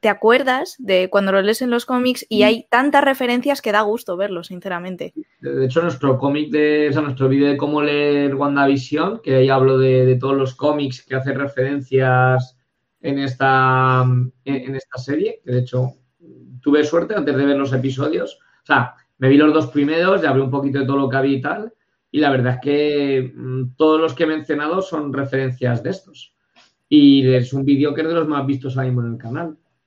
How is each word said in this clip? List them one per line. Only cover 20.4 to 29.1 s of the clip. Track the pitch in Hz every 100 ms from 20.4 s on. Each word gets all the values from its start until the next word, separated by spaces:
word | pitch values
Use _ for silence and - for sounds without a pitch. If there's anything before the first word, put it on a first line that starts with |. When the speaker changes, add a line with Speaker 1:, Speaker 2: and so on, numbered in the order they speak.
Speaker 2:
un | 135
poquito | 139 139 131
de | 131
todo | 139
lo | 135
que | 131
había | 135 135
y |
tal, | 139 175 226 _ _ _ _
y | 143
la | 147
verdad | 131 123 123
es |
que, | 139 147 147 147 143 135 127 123
mm, | 127 127 127 -
todos | 156 156
los | 160
que | 131
he | 160
mencionado | 156 - 147 151 180
son | 185 160 147
referencias | 135 131 135 135 127 123 117
de | -
estos. | 190 _ - - _ _ _ _ _ _
Y | 147 143 139 131
es | 127 123
un | 139 135
vídeo | 139 147
que | 143
es | 160
de |
los | 170 156
más | 147 135
vistos | 135 135 127
ahora | 127
mismo | 123
en | 117